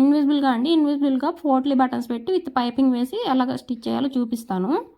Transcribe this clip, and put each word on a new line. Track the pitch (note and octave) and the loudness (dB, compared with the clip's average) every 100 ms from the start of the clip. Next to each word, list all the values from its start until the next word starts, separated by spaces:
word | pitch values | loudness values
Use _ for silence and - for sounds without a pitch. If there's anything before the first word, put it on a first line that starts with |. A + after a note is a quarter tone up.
ఇన్విజిబుల్గా | C#4 D4 C#4 D4 C4+ A#3 | 4 4 2 2 2 0
అండి, | C#4 E4 | 2 2
ఇన్విజిబుల్గా | D4 C#4+ C#4+ C4 C#4+ E4+ | 2 0 0 0 -2 -2
పోట్లీ | D4 C4 C#4 C4 | 0 2 2 2
బటన్స్ | B3+ A#3+ A#3+ | 2 -2 -6
పెట్టి | A#3 A#3 F#4 | -6 -2 -4
with | C#4 C4 | -2 -4
పైపింగ్ | A#3+ A#3+ C4+ B3 | -2 2 2 2
వేసి | B3+ G#4+ A4 | -2 -4 0
ఎలాగ | C4 B3+ B3+ | 0 0 -4
స్టిచ్ | - A#3 A3+ | -8 -8 -4
చేయాలో | A#3 C#4 B3+ | -2 -2 -2
చూపిస్తాను. | A#3 A#3 - F#3 F#3+ F4+ B4+ | -4 -6 -4 -2 0 -2 -4